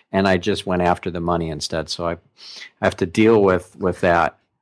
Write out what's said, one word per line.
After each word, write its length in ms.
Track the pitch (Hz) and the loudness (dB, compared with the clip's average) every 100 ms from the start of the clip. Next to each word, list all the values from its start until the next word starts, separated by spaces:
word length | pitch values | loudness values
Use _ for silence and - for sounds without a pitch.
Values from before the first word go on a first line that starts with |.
| _ | _
And 160 | 98 98 | 0 2
I 100 | 92 | 0
just 300 | 104 95 - | -2 -4 -4
went 160 | 90 | -2
after 300 | 87 87 92 | 0 0 -4
the 80 | 85 | -6
money 280 | 85 85 82 | -4 -2 -4
instead. 400 | 78 - 82 78 | -8 -6 -6 -8
So 200 | - 85 | -6 -6
I, 40 | |
I 720 | 85 _ _ - - - _ 98 | -8 _ _ -20 -20 -20 _ -4
have 100 | - | -2
to 100 | 92 | -2
deal 340 | 101 110 113 | 2 4 6
with, 360 | 98 90 - - | 4 2 -2 -6
with 240 | 95 87 | -6 0
that. 360 | 92 85 80 - _ _ | 2 2 2 -4 _ _